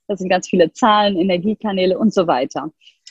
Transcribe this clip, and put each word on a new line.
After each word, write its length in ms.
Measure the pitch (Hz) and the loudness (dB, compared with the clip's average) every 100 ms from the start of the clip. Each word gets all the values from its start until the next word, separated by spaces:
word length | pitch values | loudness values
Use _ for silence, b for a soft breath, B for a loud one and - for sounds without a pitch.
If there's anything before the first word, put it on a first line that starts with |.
| - | -8
Das 100 | 196 | -6
sind 100 | 185 | -2
ganz 200 | 185 - | -2 0
viele 240 | 185 160 | 2 2
Zahlen, 440 | - 233 208 202 185 | 2 2 4 2 0
Energiekanäle 800 | 196 180 202 214 214 190 185 180 | 0 -2 -2 -4 -4 -2 0 0
und 140 | 220 | 0
so 140 | 196 170 | 2 0
weiter. 440 | 127 294 - 311 - b b _ | 0 -2 -6 -10 -14 b b _